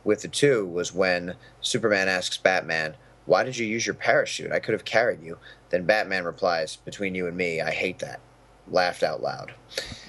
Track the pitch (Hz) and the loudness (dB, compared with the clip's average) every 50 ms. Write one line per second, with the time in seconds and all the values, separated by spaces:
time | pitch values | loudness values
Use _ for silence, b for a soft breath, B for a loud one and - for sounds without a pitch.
0 | - 104 104 - - 85 - - 143 143 131 113 101 90 82 87 87 - - 87 | 0 0 0 0 0 -4 -2 2 4 4 4 4 2 0 -2 -2 -4 -2 0 2
1 | 95 92 90 87 87 90 90 - B B B B - - - 120 113 110 104 98 | 2 4 4 2 0 -4 -10 -12 B B B B -4 -2 -2 0 2 2 4 4
2 | 95 95 92 92 90 - - - - 95 92 90 - 78 82 80 78 78 76 - | 4 2 2 0 0 -2 -2 2 2 4 4 2 2 0 0 -2 -2 -2 -6 -10
3 | b b b b - - 87 95 117 131 127 120 117 107 110 113 110 104 - - | b b b b 0 4 4 4 4 2 -2 -4 -2 -2 -2 -2 -2 -2 -4 -2
4 | - 117 127 151 - - - - 82 - 76 87 - - 110 95 - - - 113 | 2 2 4 4 2 0 -4 -6 -6 -4 -4 -2 -2 0 -2 -2 -2 0 2 2
5 | 120 117 90 78 82 80 82 - B B B B B B - 90 87 82 107 107 | 4 2 2 -2 -6 -14 -16 -16 B B B B B B -2 0 2 2 2 2
6 | 98 98 95 92 87 85 82 - 98 90 85 80 78 76 - - - - - - | 2 0 -2 -2 -2 -4 -4 -2 0 2 2 2 0 -4 -6 -10 -14 -14 -10 -6
7 | 101 95 92 92 90 87 85 90 90 85 82 80 80 80 76 - - 95 90 - | -4 -4 -4 -2 -4 -4 -2 -2 -2 -2 0 -2 -2 -2 -2 -2 -2 -4 -4 -6
8 | - 71 62 - - - - - - - - - - - 113 - 90 87 - - | -8 -10 -10 -12 -16 -20 -20 -20 -20 -20 -20 -20 -8 0 2 2 2 2 2 0
9 | 87 78 76 55 62 71 71 67 - - - - - - B B B B B B | -2 -2 -2 -2 -4 -4 -4 -6 -8 -12 -16 -18 -20 -14 B B B B B B
10 | B | B